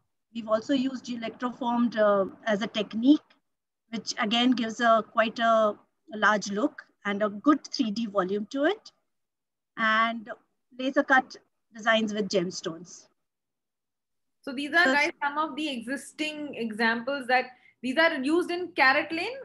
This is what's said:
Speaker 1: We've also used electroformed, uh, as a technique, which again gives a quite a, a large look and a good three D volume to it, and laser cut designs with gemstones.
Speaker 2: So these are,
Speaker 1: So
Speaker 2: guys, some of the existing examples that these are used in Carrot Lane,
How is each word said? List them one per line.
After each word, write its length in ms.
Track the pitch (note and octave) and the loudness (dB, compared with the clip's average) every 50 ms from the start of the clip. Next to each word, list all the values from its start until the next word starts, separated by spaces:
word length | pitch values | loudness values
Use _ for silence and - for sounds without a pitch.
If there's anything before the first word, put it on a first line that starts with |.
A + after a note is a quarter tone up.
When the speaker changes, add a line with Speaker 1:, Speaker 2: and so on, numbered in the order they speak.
| _ _ _ _ _ _ A3 | _ _ _ _ _ _ -14
Speaker 1:
We've 140 | A3+ G#3+ A3 | -12 -4 0
also 240 | G#3+ A3 - - C#4+ | 0 0 0 0 0
used 320 | C4+ B3+ C4+ C4 A#3 - | 0 0 -2 -4 -6 -8
electroformed, 920 | A#3+ B3 A#3 A3+ A3+ A3 - B3+ B3 A#3 - C4 A#3+ A#3+ A#3+ A#3+ A#3 G#3 A3 | -10 -8 -8 -8 -10 -8 -6 -8 -8 -6 -4 -4 -2 0 2 2 2 2 2
uh, 280 | G#3+ G#3 G3+ G3 F#3+ F3+ - - - | 4 4 4 4 2 0 -4 -6 -4
as 160 | A3+ G#3+ G3 A3+ | -2 0 0 -2
a 40 | |
technique, 540 | G#3 - A3 G3+ - - A3 A#3 C4+ D4+ D4+ - _ _ _ _ _ _ _ _ _ _ _ _ _ | -2 -4 -4 -4 -4 -4 2 6 6 6 6 4 _ _ _ _ _ _ _ _ _ _ _ _ _
which 240 | A3+ A3 - - - - | -10 -10 -8 -8 -6 -4
again 320 | A#3+ G#3 A3 A#3 A#3+ B3+ | -2 0 2 2 4 4
gives 300 | B3+ A3 A#3 A3+ G#3+ - | 2 2 0 -4 -2 0
a 240 | B3 A3+ A3+ A3+ G#3+ - - | 4 4 4 4 2 0 0
quite 260 | A#3 A3 A#3 A3+ - | 0 0 0 0 0
a, 380 | A#3 A3+ A3+ A3 A3 G#3 G#3 - _ _ _ _ _ - A3+ | 2 4 4 4 4 2 0 -2 _ _ _ _ _ -12 -4
a 20 | |
large 340 | G#3+ G#3 G3+ G#3+ G#3 G3 G3+ | 0 2 4 4 2 0 -4
look 320 | G3 G3 A#3+ D4+ - - - _ _ _ - | -2 -2 -2 -2 -4 -6 -20 _ _ _ -6
and 180 | G3+ G3+ G3+ G#3+ | -6 -2 -2 -2
a 60 | G#3 | -2
good 380 | G3+ G#3 - D4 D#4 - - - | -4 0 2 2 2 2 0 -4
three 220 | - - B3+ A3 | -4 -2 -2 -2
D 160 | G3+ A3+ A#3 | -2 -4 -4
volume 400 | G#3 G3 G3+ F3+ F3+ G3 G#3 G#3+ - | -2 0 0 0 0 -2 -4 -4 -6
to 140 | - C#4 C#4+ | -4 0 0
it, 260 | E4 G4+ A4 - - - _ _ _ _ _ _ _ _ _ _ _ _ _ _ _ _ | 0 0 -2 -6 -18 -20 _ _ _ _ _ _ _ _ _ _ _ _ _ _ _ _
and 520 | - A3+ A3 A3 A3 A3+ A#3 A3+ A#3 G#3 A#3+ - - _ _ _ _ _ _ B3+ B3 | -2 0 0 2 2 0 0 -2 -6 -10 -14 -16 -18 _ _ _ _ _ _ -12 -8
laser 240 | B3+ C4+ C4+ D4 C#4 | -6 -2 0 0 2
cut 340 | - C4+ B3+ B3+ - - - - _ _ _ _ _ A3 | 4 2 2 2 0 -6 -20 -20 _ _ _ _ _ -18
designs 380 | A3+ G#3 A#3 A3+ A3+ A3 G#3 G#3 | -4 0 0 2 2 0 -2 -2
with 160 | G#3+ G#3 F#3+ | -4 -2 0
gemstones. 760 | - F#3+ F3 F#3 F3 - - F3+ E3 E3+ F3+ - - - - _ _ _ _ _ _ _ _ _ _ _ _ _ _ _ _ _ _ _ _ _ _ _ _ _ _ _ _ | 0 0 0 0 -4 -6 -8 -8 -8 -10 -12 -18 -20 -20 -20 _ _ _ _ _ _ _ _ _ _ _ _ _ _ _ _ _ _ _ _ _ _ _ _ _ _ _ _
Speaker 2:
So 100 | C#4+ C4+ | -10 -8
these 180 | C4 C#4+ D4 C#4 | -6 -6 0 2
are, 120 | E4+ F4 | 4 4
Speaker 1:
So 80 | C4+ C4+ | 4 4
Speaker 2:
guys, 180 | C#4+ D4 E4 - _ D4 | 4 2 0 -2 _ -6
some 160 | C#4+ C#4+ D4+ | -4 -2 -2
of 160 | D#4 D#4 C4 | -4 -4 -4
the 140 | C4+ D#4 D4+ | -6 -6 -6
existing 840 | C4+ A#3 G3+ A#3 C#4 - - - - - D#4 D#4 D4+ D4+ D4+ C#4+ - | -6 -8 -8 -8 -8 -8 -8 -10 -8 -6 -6 -6 -6 -8 -10 -10 -8
examples 720 | - A#3 A3+ G#3 G#3 A#3 A3+ A3+ A#3 A#3 C#4 C#4 C#4+ B3+ A#3 | -8 -8 -6 -2 0 0 0 0 -2 -4 -4 -6 -4 -2 0
that 180 | B3+ B3+ B3+ B3+ - _ _ _ _ _ - | 0 0 0 -2 -8 _ _ _ _ _ -6
these 140 | B3+ B3 | -2 2
are 180 | D#4+ D#4+ E4 E4 | 2 4 4 2
used 360 | C#4+ B3+ C#4 D#4 F4 F4 - | 0 0 0 2 2 2 0
in 180 | F4 F4+ F4+ - - | -2 -6 -6 -4 0
Carrot 380 | - C4+ C4+ C#4 D4 D#4+ - E4+ | 4 4 4 4 4 0 -2 -4
Lane, 240 | D#4+ F4+ A4 C5 C5+ | -6 -6 -6 -8 -10